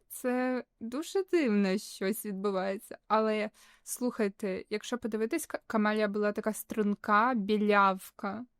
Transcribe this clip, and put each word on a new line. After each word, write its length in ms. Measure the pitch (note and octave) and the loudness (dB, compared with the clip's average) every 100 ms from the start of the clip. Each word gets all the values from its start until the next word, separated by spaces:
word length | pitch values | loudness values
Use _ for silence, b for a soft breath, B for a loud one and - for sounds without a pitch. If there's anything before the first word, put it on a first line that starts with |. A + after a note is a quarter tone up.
| _ | _
Це 540 | - B3+ B3 B3+ B3 - - | -6 -2 -2 0 -2 -6 -12
дуже 440 | A3+ B3+ E4 G4 F#4+ | -8 -8 -4 -4 0
дивно 460 | F4 B3+ G#3 G3 G3+ | 2 4 4 4 0
щось 480 | - - G3 A3 G#3 | -4 -4 -2 -2 -6
відбувається. 720 | F#3+ G#3 F#3+ F#3+ G3+ - - - | -4 -2 -2 -2 -4 -8 -16 0
Але, 420 | G#3+ A3 G#3+ G#3 b b b | 2 2 0 -2 b b b
слухайте, 800 | - - B3 - G3+ - G3+ F#3 - | -12 -4 -4 0 -2 -2 -6 -6 -6
якщо 280 | G#3+ - A#3+ | -8 -6 -6
подивитись, 480 | A3+ A3 A3+ E4 - | -4 -2 -2 -2 -4
Ка-, 140 | - - | -10 -2
Камалія 400 | A3+ G#3+ G#3+ G#3+ | 0 2 2 0
була 240 | G#3 G#3 | 0 -2
така 220 | G#3 G#3+ | 0 -4
струнка, 800 | G#3 - A3 G#3 G3+ - G#3 A#3+ B3 | -4 -6 0 0 0 2 4 4 2
білявка. 1080 | G3 G#3+ G#3 G3+ G3 F#3+ - - G3+ G#3 B3 | 2 2 4 6 6 2 -8 -10 -8 -8 -12